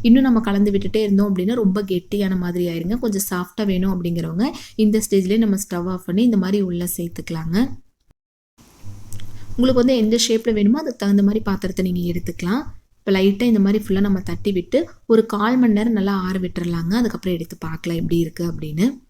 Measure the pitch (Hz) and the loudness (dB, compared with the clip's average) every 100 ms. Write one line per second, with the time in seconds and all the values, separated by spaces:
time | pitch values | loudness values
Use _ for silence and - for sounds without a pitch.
0 | 233 254 269 233 214 202 208 196 185 220 | 8 6 6 2 2 2 2 2 0 -2
1 | 208 196 202 185 185 247 202 190 196 180 | 2 2 2 0 0 0 0 0 -2 -4
2 | - 202 190 185 175 175 175 165 170 240 | -4 -2 -2 -2 -4 -2 -4 -4 -4 -2
3 | 233 196 - 180 180 - 208 185 190 180 | -2 -2 -4 -6 -6 -4 -2 0 0 -2
4 | 170 170 160 170 269 - - - 214 220 | -2 -4 -4 -2 -2 -4 -12 0 2 2
5 | 208 196 185 220 220 190 - 175 180 185 | 2 0 2 2 2 0 -2 -6 -4 -6
6 | 185 180 240 208 185 202 185 175 175 - | -2 2 4 2 2 0 0 -2 -4 -6
7 | 170 - - 165 160 180 269 - _ _ | -8 -8 -8 -8 -2 0 0 -4 _ _
8 | _ _ _ _ _ _ - _ - - | _ _ _ _ _ _ -20 _ -14 -12
9 | - - - - - - 254 247 240 254 | -10 -8 -8 -10 -8 0 2 4 2 2
10 | 214 233 - 220 233 214 202 277 311 240 | 2 2 2 0 0 2 2 2 -2 -4
11 | 202 202 196 220 208 190 185 185 185 175 | 0 4 2 0 -2 -4 -4 -4 -2 -2
12 | 175 170 - 170 175 233 - - _ _ | -4 -4 -6 -6 -4 -4 -4 -16 _ _
13 | - 196 196 196 240 214 196 214 208 190 | 0 4 4 2 2 4 4 2 0 0
14 | 202 190 185 170 208 190 175 269 339 - | 2 0 -2 -4 -2 -2 0 -2 -2 -12
15 | - 226 220 208 214 254 240 202 226 214 | 2 4 4 -2 0 4 4 4 2 0
16 | 196 196 185 185 180 - 175 170 165 220 | 0 -2 -2 -4 -4 -6 -4 -4 0 0
17 | 233 - 185 170 160 - 160 160 170 165 | 0 -2 -4 -4 -6 -10 -8 -6 -4 -4
18 | 165 170 165 - 170 156 156 151 233 277 | 0 0 0 -4 -6 -6 -6 0 0 -2